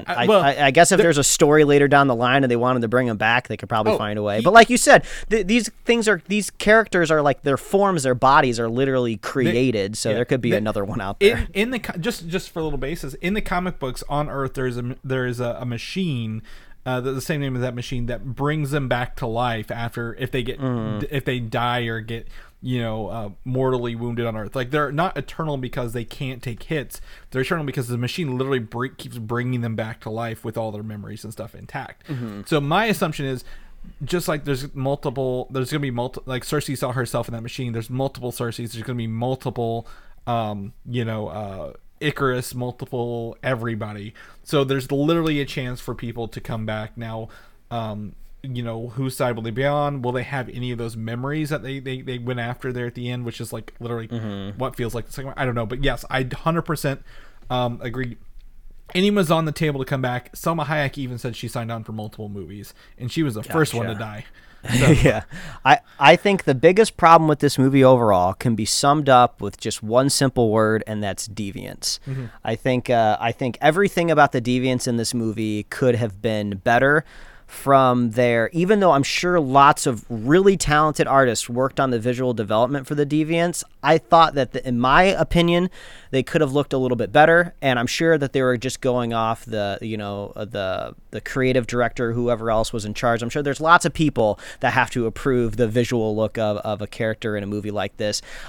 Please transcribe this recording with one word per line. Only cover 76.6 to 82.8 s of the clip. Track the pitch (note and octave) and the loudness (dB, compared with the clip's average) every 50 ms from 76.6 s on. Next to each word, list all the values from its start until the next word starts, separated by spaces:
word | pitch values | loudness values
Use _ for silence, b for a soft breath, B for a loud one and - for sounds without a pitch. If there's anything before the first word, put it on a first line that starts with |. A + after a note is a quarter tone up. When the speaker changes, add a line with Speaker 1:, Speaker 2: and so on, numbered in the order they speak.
| - | 2
Speaker 2:
better | B2 A#2 A#2+ C3 C#3 D3 D3 - B B B B B B B B B | 4 4 6 6 6 4 2 0 B B B B B B B B B
from | - - - C3+ C#3 C3+ C3 B2+ B2 B2 A#2+ A#2 | -16 -8 2 4 6 6 6 6 4 4 2 0
there, | A2 B2 B2 A#2+ A#2 A#2 A2+ - - | 2 2 2 4 4 2 0 0 0
even | E3 F3 F#3 G#3+ G#3 | 0 2 4 4 4
though | G3 F3 C#3+ | 6 6 6
I'm | C#3 C#3 | 4 4
sure | - - - - F3+ F3+ F3 | 0 -2 -2 0 2 2 2
lots | D3 C3 C3 C#3 C#3 C#3+ D3 - - | 2 4 6 8 8 8 6 4 2
of | D3 A#2+ G#2+ - - | -2 -2 -4 -6 -8
really | A#2+ A2 G#2+ B2+ D#3 F#3 G3 G3+ G3 | -8 -6 0 4 4 6 6 6 4
talented | - - - D3+ D3+ D#3 D#3 C#3+ - D#3+ | 4 2 2 4 4 4 2 2 0 0
artists | A#2+ C3 C3+ C3+ B2 A2 - - - | 2 4 4 4 4 2 0 -4 -6
worked | A#2+ B2 C3 C3+ - - | -2 -2 -2 -2 0 0
on | C#3 C3 | 0 0
the | B2 A2+ | 0 0
visual | G#2+ B2 B2 A#2+ C3 B2+ B2 | 0 -2 -2 0 0 -2 0
development | A2+ A2 G2+ A2 A2 B2 B2 C#3+ C#3+ | -2 -2 0 2 2 2 2 0 -4